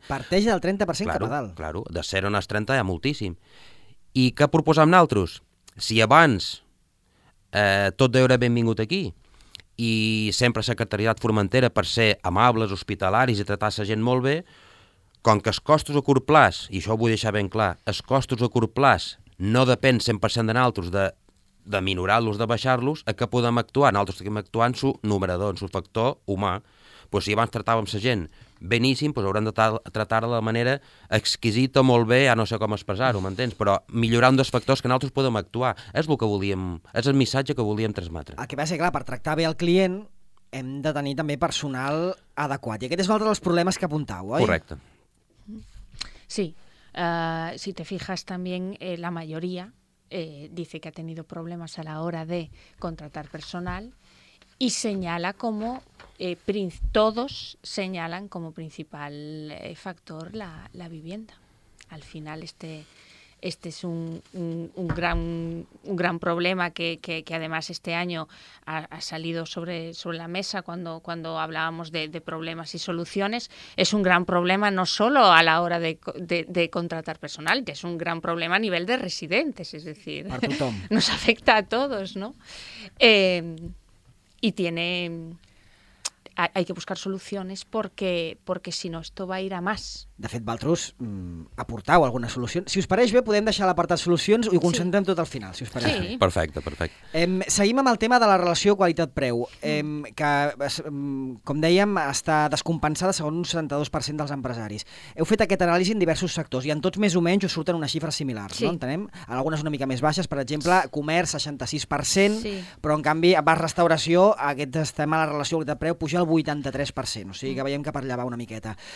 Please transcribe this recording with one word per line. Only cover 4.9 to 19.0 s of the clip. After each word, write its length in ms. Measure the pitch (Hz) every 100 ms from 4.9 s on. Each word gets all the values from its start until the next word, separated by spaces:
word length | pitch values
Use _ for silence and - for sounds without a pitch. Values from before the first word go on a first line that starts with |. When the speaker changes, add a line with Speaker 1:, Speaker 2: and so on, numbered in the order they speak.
| 180 165 104 87 - _ _ - -
Speaker 2:
Si 220 | - 110
abans, 640 | 110 151 160 101 - - _ _ _ _ _ _ _ _ _
eh, 380 | 101 101 98 98 -
tot 160 | 131 127
era 220 | 127 127
benvingut 400 | 123 117 113 110
aquí, 300 | 110 185 135 - _ - - - - -
i 540 | 117 110 110 110 107
sempre 300 | - 123 113
s'ha 120 | 107
caracteritzat 460 | 117 110 101 110 110
Formentera 500 | 113 107 98 127 123
per 140 | - -
ser 320 | 117 110 -
amables, 500 | 92 90 123 113 107
hospitalaris 680 | 95 - 101 95 107 127 104
i 40 |
tratar 260 | 101 101 107
sa 120 | 104
gent 160 | 104 110
molt 220 | 117 127
bé, 120 | 131 156 - - - - _ _ _ _
com 180 | 117 104
que 100 | 110
els 100 | -
costos 360 | - 151 - 143
a 60 | 139
curt 180 | 135
plaç, 420 | - 151 110 - -
i 80 | 95
això 160 | 95
ho 20 | 110
vull 100 | 117
deixar 220 | 110 113
ben 140 | 104 98
clar, 260 | 110 101 82
els 160 | - 101
costos 380 | - 135 - 123
a 60 | 120
curt 240 | 123 113
plaç 440 | - 139 98